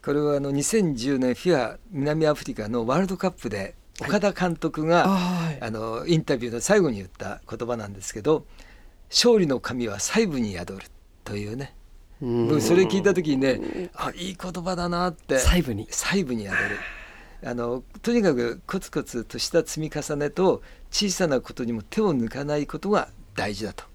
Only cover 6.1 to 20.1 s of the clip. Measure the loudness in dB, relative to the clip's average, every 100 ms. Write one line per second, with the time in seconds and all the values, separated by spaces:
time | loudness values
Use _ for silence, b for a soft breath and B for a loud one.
6.1 | 2 4 -2 -2 -4 2 4 4 0 -10
7.1 | -10 -10 -10 -12 -8 -4 -4 -6 -10 -10
8.1 | -6 0 0 0 b b b b b -2
9.1 | 4 6 6 4 0 -2 -4 -4 -4 -2
10.1 | 2 2 0 -2 -4 -8 -12 -14 -20 -20
11.1 | -18 -10 -8 -6 -8 -10 -14 -20 -20 -20
12.1 | -10 -2 0 4 4 6 6 6 4 4
13.1 | 2 2 2 2 2 -2 -8 -10 -6 -8
14.1 | -6 -10 -8 -10 -6 -4 -2 -2 0 -2
15.1 | -4 0 4 6 4 2 -4 -4 -6 0
16.1 | 0 0 -4 -2 -2 -2 -4 -10 B B
17.1 | B B B -8 -4 -2 -4 -6 -6 0
18.1 | 4 4 4 0 -4 -6 -6 -4 -6 -4
19.1 | -8 -8 -6 0 0 0 -6 -4 -6 -6